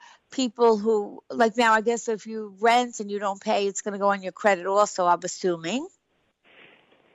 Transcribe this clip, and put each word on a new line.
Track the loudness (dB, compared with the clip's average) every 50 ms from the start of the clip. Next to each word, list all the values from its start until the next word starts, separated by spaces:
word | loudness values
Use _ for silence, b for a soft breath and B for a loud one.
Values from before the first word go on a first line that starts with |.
| b b b b b _
people | -4 -4 -4 -4 0 2 4 4 4 4
who, | 2 0 0 0 -2 -4 -10 -16 -16 _
like, | -2 0 0 0 2
now, | 2 2 4 4
I | 4
guess | 2 0 -2 -2 -2 -6
if | -6 -6 -8
you | -10 -10 -10 -10 -12 -8 0
rent | 2 4 4 4 2 0 -4 -10
and | -8 -8
you | -6 -4
don't | -4 -4 -6 -4
pay, | -2 -2 0 0 0 -2
it's | -4 -4
gonna | -6 -8 -4 0
go | 0 0
on | 0 0 -4
your | -10
credit | -12 -2 2 2 2 2 0
also, | 0 2 2 2 2 0 0 2
I'm | 2 2 2 0
assuming. | -6 -10 -4 -2 -2 -2 -2 -4 -6 -6 -6 -6 -10 -14 _ _ _ _ _ _ _ _ _ _ _ _ -20 -20 -20 _ _ _ _ _ _ _ _ _